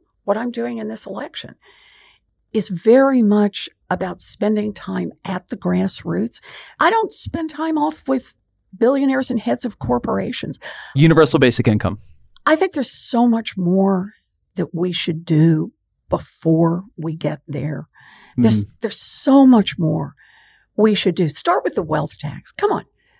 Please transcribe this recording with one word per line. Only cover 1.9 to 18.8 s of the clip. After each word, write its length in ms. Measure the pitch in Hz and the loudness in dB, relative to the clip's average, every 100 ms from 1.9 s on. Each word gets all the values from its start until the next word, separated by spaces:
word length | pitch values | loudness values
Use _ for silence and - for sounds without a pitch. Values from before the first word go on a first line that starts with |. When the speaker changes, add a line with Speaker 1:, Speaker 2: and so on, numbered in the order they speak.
| _ _ _ _ _ _ | _ _ _ _ _ _
Speaker 1:
is 140 | 220 208 | -6 -4
very 540 | 175 220 247 269 262 | -2 4 6 6 4
much 480 | 214 208 208 - - _ _ | 4 4 2 -2 -14 _ _
about 320 | 185 185 175 | -6 -6 -8
spending 520 | - - 208 214 208 | -14 -4 -2 -2 -4
time 380 | 202 - 185 175 - | -8 -8 -6 -6 -8
at 240 | - 180 _ | -10 -10 _
the 80 | 190 | -8
grassroots. 840 | 175 180 190 - - 170 226 - - - - - | -2 0 -2 -4 -6 -4 -4 -8 -20 -20 -20 -2
I 100 | 320 | 0
don't 220 | 453 440 | 2 -2
spend 360 | - - 339 320 | -6 -8 -6 -8
time 280 | 285 320 311 | -6 -4 0
off 300 | 302 311 - | -2 -4 -4
with 260 | 269 - _ _ _ _ 190 | -4 -4 _ _ _ _ 0
billionaires 540 | 233 277 269 262 262 | 2 4 2 0 -2
and 80 | 240 | -4
heads 260 | 240 247 247 | -2 -4 -4
of 140 | - | -8
corporations. 800 | - 240 240 196 190 - 170 - - - - 135 | -2 -2 -2 -4 -4 -6 -10 -12 -14 -18 -6 4
Speaker 2:
Universal 440 | 160 160 151 160 | 6 8 6 6
basic 280 | 131 - 123 | 4 4 2
income. 300 | 107 90 101 - - _ _ - | 2 0 -6 -14 -20 _ _ 0
Speaker 1:
I 100 | 311 | 2
think 180 | 381 | 2
there's 180 | 311 247 | -2 -6
so 360 | - - 233 240 | -8 -4 0 2
much 280 | 226 226 - | 2 -4 -4
more 560 | 175 185 190 190 196 _ _ _ _ - | 0 2 2 0 -4 _ _ _ _ -8
that 180 | 180 | -6
we 180 | 165 185 | -4 -4
should 320 | 170 - 160 170 | -4 -4 -6 0
do 460 | 156 165 156 180 _ _ _ _ | 4 4 4 -2 _ _ _ _
before 760 | 165 - - 165 160 165 170 196 - | -6 -6 -6 -2 2 2 0 -8 -12
we 180 | 160 160 | -10 -6
get 240 | 156 151 - | -8 -8 -10
there. 400 | 143 151 143 - _ - - - - | -8 -6 -8 -12 _ -20 -20 -12 0
There's, 280 | 117 107 101 | 2 2 -2
Speaker 2:
Mm-hmm. 60 | _ | _